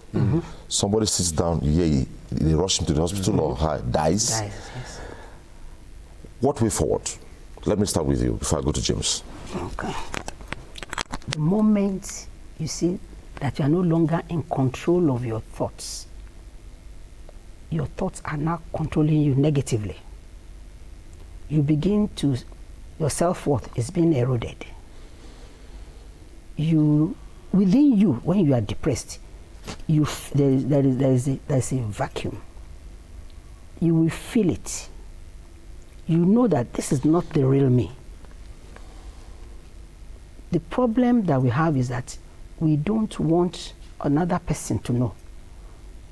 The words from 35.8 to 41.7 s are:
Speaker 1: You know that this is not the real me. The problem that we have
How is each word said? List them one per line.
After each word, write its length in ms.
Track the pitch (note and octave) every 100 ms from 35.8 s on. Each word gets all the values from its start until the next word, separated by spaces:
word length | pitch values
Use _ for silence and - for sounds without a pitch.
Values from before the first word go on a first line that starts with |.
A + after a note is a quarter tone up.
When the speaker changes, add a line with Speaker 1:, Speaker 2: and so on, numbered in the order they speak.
| - - -
Speaker 1:
You 180 | E3 F3
know 220 | A3+ B3
that 260 | D3 A#2+
this 180 | - -
is 140 | C#3+ D3
not 240 | E3+ E3+
the 120 | D#3 C3
real 240 | C#3 C#3
me. 220 | B2 - - - - - - - - - - - - - - - - - - - - - - - - - - -
The 80 | F3
problem 640 | - - B3 A3 B3 A#3+ F#3
that 160 | C3+
we 80 | C3
have 280 | A#2 E3